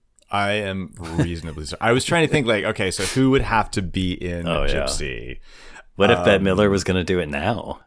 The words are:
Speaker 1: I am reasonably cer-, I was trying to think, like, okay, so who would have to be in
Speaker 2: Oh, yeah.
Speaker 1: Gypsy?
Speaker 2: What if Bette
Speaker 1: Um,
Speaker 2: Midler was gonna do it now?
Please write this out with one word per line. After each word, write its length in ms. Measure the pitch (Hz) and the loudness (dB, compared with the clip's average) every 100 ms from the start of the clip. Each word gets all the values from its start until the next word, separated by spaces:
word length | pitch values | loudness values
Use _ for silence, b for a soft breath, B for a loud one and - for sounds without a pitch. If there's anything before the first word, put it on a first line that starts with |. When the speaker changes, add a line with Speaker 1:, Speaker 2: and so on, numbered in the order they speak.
| _ _ _ | _ _ _
Speaker 1:
I 220 | 101 101 | -4 -2
am 420 | 104 98 95 87 - | -2 -4 -6 -8 -10
reasonably 680 | 85 82 87 85 80 76 76 | -6 -2 -2 -4 -8 -10 -10
cer-, 120 | 87 | -2
I 120 | 110 | 2
was 120 | 123 | 2
trying 220 | - 170 156 | 2 2 2
to 60 | |
think, 140 | 156 120 | 2 2
like, 180 | 107 | 0
okay, 260 | 90 110 98 | 0 -2 -2
so 140 | - | -2
who 260 | 95 131 131 | -2 2 4
would 120 | 131 | 4
have 280 | 120 113 104 | 4 2 2
to 100 | - | -2
be 300 | 90 95 90 | -2 -2 -2
in 360 | 90 87 87 85 | -2 -4 -4 -2
Speaker 2:
Oh, 160 | 78 | 0
yeah. 100 | 69 | 2
Speaker 1:
Gypsy? 640 | 67 67 - 69 60 60 67 B B B B B - | 0 -2 -4 -6 -8 -10 -14 B B B B B 2
Speaker 2:
What 140 | 101 | 4
if 80 | 110 | 4
Bette 120 | 90 98 | 4 4
Speaker 1:
Um, 80 | |
Speaker 2:
Midler 240 | 95 92 104 | 4 4 4
was 120 | 98 | 2
gonna 220 | 87 92 | 2 0
do 160 | 85 92 | 0 0
it 80 | 78 | -2
now? 520 | 71 87 107 - - | -2 -2 -2 -6 -14